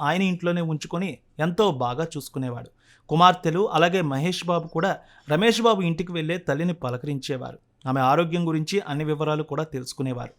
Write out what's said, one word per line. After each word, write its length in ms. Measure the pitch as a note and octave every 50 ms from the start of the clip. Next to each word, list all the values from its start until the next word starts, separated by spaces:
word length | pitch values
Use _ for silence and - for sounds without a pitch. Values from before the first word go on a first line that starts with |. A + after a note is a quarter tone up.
ఆయన 220 | D3+ C#3+ D#3+ F#3 G3
ఇంట్లోనే 380 | F#3+ F3+ E3+ E3+ F3 F3 F3
ఉంచుకొని 580 | E3+ D#3+ D#3+ D3 - - - F3 F#3+ F#3+ C3 - _ _ _ -
ఎంతో 320 | D3 E3+ F3 E3+ A3 G3+
బాగా 340 | D#3 B2+ B2+ B2 B2 C3+ E3
చూసుకునేవాడు. 680 | D#3+ - D3 C3 - - C#3 C3 B2+ A#2+ A#2+ B2 - _ _ _ _ - _ _ -
కుమార్తెలు 640 | D3+ D#3 F3 F3+ F3+ F3+ - E3+ D#3 F3 G3+ G#3+ -
అలాగే 280 | D#3 E3 F3 F3 F#3+
మహేష్ 460 | F3 D3 C3+ C3+ D3 F3+ F3+ - -
బాబు 220 | E3+ F3 E3+ D#3+ E3
కూడా 300 | - E3 E3+ G3 D#3+ - - - - - _ -
రమేష్ 320 | D3 D#3+ G#3 A#3 A3 A3+ A#3
బాబు 200 | A#3 A3 F#3+ F#3
ఇంటికి 300 | E3+ E3 D#3 F3+ E3+ F3
వెళ్ళే 260 | E3+ D#3 D#3 F3 F3+
తల్లిని 340 | F3+ - C#3 C#3+ E3 F3+ F3
పలకరించేవారు. 840 | E3 - B2+ A#2+ B2 B2 D3+ C#3+ C3+ B2+ - C#3+ B2+ B2+ B2+ A#2+ - _ _ _ _ -
ఆమె 140 | C3 C3 C#3
ఆరోగ్యం 480 | C3 C3 C#3 D#3+ E3+ E3 D#3+ F3 F3 E3
గురించి 320 | D#3+ D#3 D#3 D3+ F#3+ G3+
అన్ని 240 | G3 - C#3+ C#3+ D#3
వివరాలు 380 | D3+ D3+ D3 D#3 D3+ D3+ D3+ D#3
కూడా 220 | D#3 C#3+ C#3+ D#3
తెలుసుకునేవారు. 680 | D#3 - C3 B2+ - - - C3+ C3 B2+ A#2+ A#2+ A#2+ -